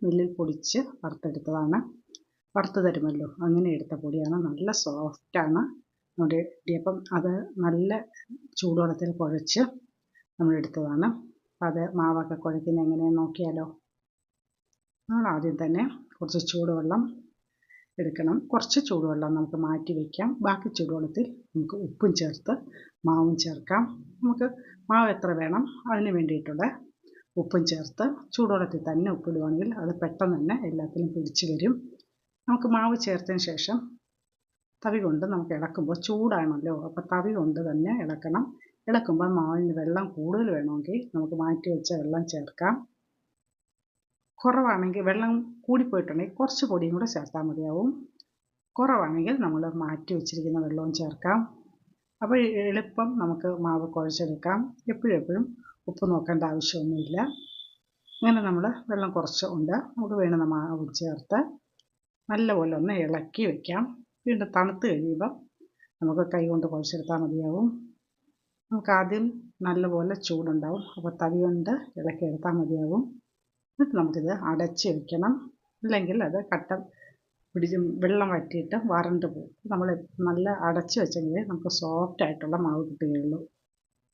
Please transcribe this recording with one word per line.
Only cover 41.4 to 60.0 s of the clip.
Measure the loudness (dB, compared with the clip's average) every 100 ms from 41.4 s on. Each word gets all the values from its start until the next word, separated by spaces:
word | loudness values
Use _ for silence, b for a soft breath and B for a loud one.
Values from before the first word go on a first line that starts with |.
മാറ്റി | 0 0 0
വെച്ച | -2 0 -2
വെള്ളം | 0 0 -2
ചേർക്കാം. | -4 -8 -2 0 0 -4 _ _ _ _ _ _ _ _ _ _ _ _ _ _ 0
കുറവാണെങ്കിൽ | 2 4 4 4 2 2 2
വെള്ളം | 2 2 0 -2 -8 2
കൂടിപ്പോയിട്ടുണ്ടെങ്കിൽ | 2 4 0 0 -2 -2 0
കുറച്ച് | 0 0 0
പൊടിയും | 2 2 0
കൂടെ | -2 -4
ചേർത്താൽ | -6 -4 -4
മതിയാവും. | -2 -2 0 0 -2 -8 _ _ _ _ _ _ 0
കുറവാണെങ്കിൽ | 4 4 2 0 0 0 0
നമ്മൾ | 0 -2 -4
മാറ്റി | -4 -6 -4 -4
വെച്ചിരിക്കുന്ന | -4 -4 -2 0 -2
വെള്ളവും | -2 -2 -4
ചേർക്കാം. | -4 -4 0 2 0 -8 -20 _ _ _ _ -6
അപ്പോൾ | 2 4 4 2 0
എളുപ്പം | -2 -2 -2 0 0
നമുക്ക് | 0 0 -2 0 0
മാവ് | 0 0 -2
കുഴച്ചെടുക്കാം. | -2 -2 -2 -2 0 0 -2 -6 -6
എപ്പോഴും | 0 2 2
എപ്പോഴും | 0 -2 -2 -6 B B -10
ഉപ്പ് | -2 2 2
നോക്കേണ്ട | 2 0 0
ആവശ്യമൊന്നുമില്ല. | 0 -2 -2 -2 -2 -2 -2 -2 -4 -14 -18 -20 _ _ _ _ 0
അങ്ങനെ | 4 4 4
നമ്മൾ | 2 0 -2 -2
വെള്ളം | -2 0 0
കുറച്ച് | -2 -2 -2 0
ഉണ്ട്, | 2 0 -2
നമുക്ക് | -4